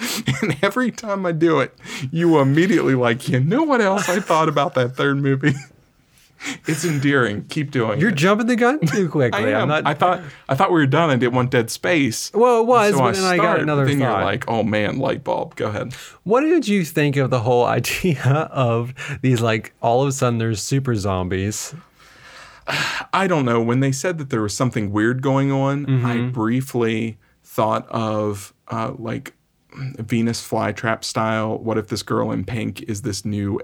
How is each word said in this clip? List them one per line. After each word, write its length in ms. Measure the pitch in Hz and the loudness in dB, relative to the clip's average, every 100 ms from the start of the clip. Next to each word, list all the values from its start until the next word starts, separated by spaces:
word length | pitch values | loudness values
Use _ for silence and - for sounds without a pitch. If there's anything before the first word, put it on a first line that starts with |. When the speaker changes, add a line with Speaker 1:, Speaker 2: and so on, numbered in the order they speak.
Speaker 1:
<laughs> 420 | 233 - - 131 | -6 -4 -4 -2
And 140 | 214 - | -2 0
every 280 | 202 226 247 | -2 0 -2
time 340 | - 226 196 185 | -4 -6 -4 -2
I 60 | |
do 280 | 165 165 151 | 2 2 2
it, 120 | 131 - - - 131 | 0 -6 -14 -10 -6
you 300 | 160 170 160 | 0 4 6
immediately 540 | 135 147 185 165 139 135 | 6 4 4 2 2 2
like, 320 | 120 113 - | 2 0 0
"You 100 | 127 | 2
know 240 | 143 226 | 2 2
what 180 | 320 254 | 2 2
else 280 | 202 196 180 | 2 0 0
I 100 | 180 | -2
thought 280 | - 160 160 | 0 2 2
about 260 | 151 139 - | 2 0 0
that 220 | 123 131 | -2 0
third 220 | 143 139 | 0 0
movie?" 340 | 139 135 147 139 | 0 2 2 0
<laughs> 40 | - _ _ _ _ _ _ _ - 269 - | -6 _ _ _ _ _ _ _ -12 -10 -6
It's 160 | 160 175 | -4 -2
endearing. 600 | 147 139 139 113 104 - | 0 2 2 2 -2 -6
Keep 240 | - 147 | -6 -4
doing 260 | 135 110 104 | -2 0 0
Speaker 2:
You're 120 | 196 | 0
Speaker 1:
it. 40 | 165 | 2
Speaker 2:
jumping 320 | 170 208 233 | 2 2 2
the 80 | 240 | 2
gun 240 | 240 302 | 2 2
too 300 | 160 214 180 | 0 0 0
Speaker 1:
<laughs> 80 | 156 | 2
Speaker 2:
quickly. 200 | 123 - 110 | 0 0 0
Speaker 1:
I 40 | |
am. 140 | 107 | 0
Speaker 2:
I'm 60 | 143 | 2
not 180 | 151 139 | 0 0
Speaker 1:
I 60 | 151 | 2
thought, 260 | 180 180 156 - - | 2 0 -4 -16 -4
I 60 | 135 | 0
thought 160 | 190 | 2
we 80 | 175 | 4
were 80 | 143 | 4
done. 240 | 147 165 | 4 4
I 60 | 127 | 2
didn't 180 | 123 127 | 2 2
want 160 | 127 | 2
Dead 180 | 127 113 | 2 0
Space. 600 | - 185 175 135 113 - | -2 0 2 0 -2 -4
Speaker 2:
Well, 280 | 196 240 233 | 2 4 4
it 60 | 226 | 4
was, 280 | 247 208 202 | 4 4 4
Speaker 1:
So 60 | |
Speaker 2:
but 160 | 123 196 | 2 2
then 80 | 190 | 2
I 120 | 180 | 2
got 40 | |
Speaker 1:
start, 180 | - - | 2 2
Speaker 2:
another 220 | 151 147 | 0 0
Speaker 1:
but 60 | 135 | 2
then 100 | 143 | 2
Speaker 2:
thought. 200 | 123 101 | 0 0
Speaker 1:
you're 60 | 92 | 0
like, 200 | 101 - | -2 -2
"Oh 160 | 113 | -2
man, 360 | 107 107 104 - | 0 0 0 -2
light 240 | - - - | -2 -2 -4
bulb." 320 | 117 - - | -4 -4 -6
Go 100 | 113 | -4
ahead. 280 | 104 123 123 - - | -4 -8 -12 -18 -14
Speaker 2:
What 200 | - 233 | -2 0
did 260 | 311 339 247 | 2 2 2
you 160 | 202 160 | 0 0
think 320 | - 147 139 | 0 0 2
of 140 | 131 | 0
the 100 | 127 | 0
whole 240 | 113 123 113 | 2 4 4
<laughs> 140 | 117 | 2
idea 420 | 120 - 185 139 127 143 160 | -2 -2 -2 0 2 2 0
of 420 | - 123 117 120 131 - 143 | 0 0 0 -2 -8 -10 -4
these, 200 | 131 123 | 0 2
like, 340 | 113 110 - - | 2 0 -4 -4
all 220 | 117 120 | 0 2
of 60 | 143 | 2
a 40 | |
sudden 260 | 135 123 117 | 0 0 0
there's 240 | 113 107 | 0 -2
super 320 | - 139 135 113 | -2 -2 0 -2
zombies? 800 | 98 92 90 95 98 110 - 156 - _ - - - - - - - - - - - | -2 -2 -2 -2 -2 -4 -10 -14 -20 _ -20 -20 -20 -20 -20 -14 -8 -4 -4 -6 -4
Speaker 1:
I 140 | 180 190 | 0 2
don't 180 | 170 127 | 2 2
know. 160 | 117 | 2
When 180 | 117 123 | 2 2
they 120 | 135 | 2
said 260 | 135 185 170 | 0 -2 -4
that 120 | 135 | -4
there 120 | 117 | -2
was 120 | 107 - | -2 -2
something 380 | 127 120 101 | -2 -2 -2
weird 300 | 104 113 127 | 0 2 0
going 280 | 139 135 139 | 0 0 2
on, 360 | 135 135 139 139 131 120 | 0 0 -2 0 0 2
I 120 | 120 | 0
Speaker 2:
Mm-hmm. 140 | 123 | -2
Speaker 1:
briefly 880 | 123 110 127 131 123 113 110 113 110 _ _ | -2 0 0 -2 0 0 0 -4 -8 _ _
thought 460 | _ - 110 110 - | _ -2 0 0 -4
of, 640 | 117 110 107 107 104 101 _ - | -4 -2 -2 -2 -4 -10 _ -10
uh, 240 | 113 113 - | -6 -6 -6
like, 360 | 110 117 - - _ _ _ - 131 131 | -8 -8 -10 -18 _ _ _ -12 -12 -10
Venus 480 | 110 117 117 117 - | -2 0 0 -2 -4
flytrap 580 | 113 104 101 117 110 - | -2 -2 -2 -4 -4 -4
style, 520 | - 110 110 110 110 | -4 -2 -2 -2 -4
what 200 | 110 110 | -2 -2
if 100 | 104 | -2
this 140 | 107 | -6
girl 300 | - 113 113 | -4 -2 -2
in 120 | 110 98 | -4 -4
pink 380 | 120 110 104 | -6 -6 -8
is 200 | - 104 | -8 -6
this 220 | 120 101 107 | -6 -6 -6
new 360 | 104 101 104 | -4 -2 -4